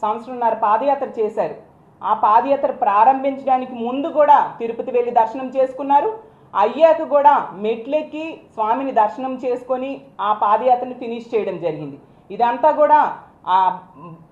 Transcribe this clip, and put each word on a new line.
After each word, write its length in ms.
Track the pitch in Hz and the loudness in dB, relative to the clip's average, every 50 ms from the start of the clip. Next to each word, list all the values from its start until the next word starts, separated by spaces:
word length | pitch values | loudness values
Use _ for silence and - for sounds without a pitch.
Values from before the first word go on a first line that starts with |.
| - | -4
సంవత్సరంన్నర 520 | 208 220 233 233 254 254 240 240 226 214 | -4 -4 -6 -8 -12 -8 -2 -2 -2 0
పాదయాత్ర 540 | 214 220 208 214 233 269 285 277 277 262 214 - 233 | 0 0 0 2 2 2 0 0 0 -2 -6 -4 -4
చేశారు. 340 | 214 208 - 220 180 151 - - - - _ _ _ _ _ _ - | -4 -2 -2 -4 -4 -4 -6 -12 -18 -20 _ _ _ _ _ _ -2
ఆ 120 | 190 220 | -2 0
పాదయాత్ర 580 | 214 247 214 214 240 254 277 277 262 - - - | 2 2 4 4 4 4 4 0 0 0 -2 -2
ప్రారంభించడానికి 1000 | - 247 214 196 208 226 269 277 262 269 277 269 254 - 269 254 254 254 240 240 | -2 -2 2 4 6 6 6 4 4 0 -4 -4 -4 0 0 0 0 0 -6 -8
ముందు 340 | 233 226 240 254 277 285 330 | -8 -6 -4 -4 -4 -6 -2
కూడా 460 | - 302 294 285 277 233 - - - - | 2 2 4 6 6 4 4 -2 -6 -8
తిరుపతి 320 | 233 226 226 240 247 262 | -8 -8 -6 -8 -4 0
వెళ్ళి 200 | 240 247 233 240 | 0 0 0 2
దర్శనం 380 | 240 240 220 233 247 269 262 254 | 2 0 0 0 -2 -8 -10 -6
చేసుకున్నారు. 720 | - 269 262 262 - - 285 269 285 285 294 440 427 - - - - _ _ _ - | -2 -2 -2 -2 -2 -8 -2 2 2 2 2 0 -4 -8 -14 -20 -20 _ _ _ -2
అయ్యాక 460 | - - 240 247 285 320 320 311 320 311 | 0 0 0 4 4 6 6 6 4 0
కూడా 460 | 247 285 285 277 294 285 233 - - 165 | 0 0 6 6 6 6 6 2 -4 -8
మెట్లెక్కి 880 | 185 208 214 233 233 226 269 285 311 302 254 294 302 320 320 294 - - _ _ | -6 -4 -4 -4 -4 -4 -4 -4 -4 -4 -4 -10 -12 -10 -12 -12 -16 -20 _ _
స్వామిని 380 | 226 214 214 240 262 277 269 214 | -4 -2 -2 0 -2 -2 -2 2
దర్శనం 420 | 226 214 214 - 262 262 262 262 | 2 2 2 0 -6 -8 -8 -8
చేసుకొని 680 | 247 269 254 247 247 247 - 262 254 254 277 277 - - - _ - | -6 -4 -4 -4 -4 -4 -6 -6 -4 -4 -8 -10 -12 -14 -20 _ -6
ఆ 120 | 190 208 214 | -4 -2 -2
పాదయాత్రని 600 | 214 233 202 214 226 254 254 247 247 254 254 247 | 0 2 2 2 2 4 2 2 2 0 -6 -10
ఫినిష్ 400 | - 240 226 233 233 - - 247 | -10 -10 -8 -8 -10 -8 -4 -4
చేయడం 260 | 214 196 190 180 170 | -2 -2 -2 -6 -4
జరిగింది. 400 | 170 165 156 151 151 143 139 - - _ _ _ _ _ | -4 -6 -6 -6 -10 -12 -14 -16 -20 _ _ _ _ _
ఇదంతా 400 | 196 196 233 240 330 - 330 311 | -4 -2 0 0 0 2 2 2
కూడా 480 | 285 285 302 294 302 302 254 185 - - - - _ _ _ - | 4 4 4 4 4 4 4 0 -4 -10 -16 -20 _ _ _ 0
ఆ, 300 | 185 190 190 185 170 - - - - - 175 170 160 - - _ | 2 2 2 2 -2 -4 -12 -20 -20 -20 -20 -20 -20 -20 -18 _